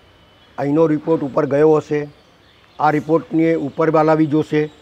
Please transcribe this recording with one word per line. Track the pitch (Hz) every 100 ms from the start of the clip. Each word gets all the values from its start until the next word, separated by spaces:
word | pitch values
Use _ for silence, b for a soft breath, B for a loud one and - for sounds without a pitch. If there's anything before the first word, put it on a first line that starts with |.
| _ _ _ _ _ -
અહીંનો | 143 151 160
રિપોર્ટ | 151 160 160
ઉપર | 143 156 147
ગયો | 139 156
હશે, | 151 147 147 147 - _ _ _ _ _ -
આ | 151
રિપોર્ટની | 151 147 160 - 160 165
ઉપરવાલા | 165 139 165 160 156 156 156
બી | 156
જોશે | 156 147 151 151 -